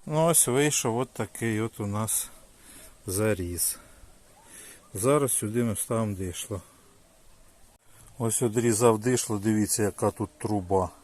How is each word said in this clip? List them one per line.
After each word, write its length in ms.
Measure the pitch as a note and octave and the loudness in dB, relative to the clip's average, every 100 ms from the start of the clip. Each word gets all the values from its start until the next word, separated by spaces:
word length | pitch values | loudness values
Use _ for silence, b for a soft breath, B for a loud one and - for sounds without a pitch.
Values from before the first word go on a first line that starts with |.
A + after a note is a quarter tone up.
| - | -2
Ну, 200 | D#3 E3 | 0 4
ось 220 | D#3 - | 4 4
вийшов 500 | B2 D3+ C#3+ B2+ A2+ | 4 2 2 -2 -2
от 120 | B2+ | -4
такий 520 | - G#2+ - A#2 G#2+ | -6 -8 -4 -2 -2
от 180 | A2 - | -4 -6
у 80 | G#2 | -6
нас 400 | G2+ G#2+ - - - - B B B B B - | -4 -2 -4 -6 -14 -20 B B B B B -8
заріз. 720 | F#2+ G#2+ G2+ F2 F2 - - B B B - _ - B B B B B | -2 0 0 -4 -4 -4 -4 B B B -20 _ -20 B B B B B
Зараз 380 | G#2 A#2 D3 C#3 | -4 2 2 2
сюди 300 | - G#2+ A2+ | -2 -2 -2
ми 100 | A#2 | -2
вставимо 420 | G2+ - A2+ A2 F#2+ | -2 -4 -2 -2 -4
дишло. 460 | F#2 F2 - G2 - - - _ _ _ - - - _ - _ B B B - | -6 -8 -10 -10 -12 -20 -20 _ _ _ -20 -20 -20 _ -20 _ B B B -6
Ось 240 | A2+ G#2+ | -2 0
одрізав 580 | B2 G#2+ A#2 G#2 A#2+ A2 | 0 2 2 6 6 6
дишло, 380 | A#2 B2 - G#2 | 2 0 0 -2
дивіться, 460 | G#2+ G#2+ G#2 - | 2 2 2 0
яка 280 | G#2 - G#2 | -2 0 -2
тут 180 | - G#2 - | -2 -8 -6
труба. 520 | G#2+ G#2 F#2 F#2+ F2+ - | -4 -4 0 0 0 -6